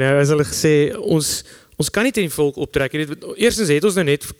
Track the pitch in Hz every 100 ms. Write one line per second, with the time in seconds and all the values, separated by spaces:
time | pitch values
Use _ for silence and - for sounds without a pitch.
0 | 131 143 143 151 147 - 160 147 147 220
1 | - 160 143 - - - _ - 151 202
2 | 254 220 170 - 143 - 143 143 131 151
3 | 151 156 - - 226 202 180 147 202 185
4 | 151 147 -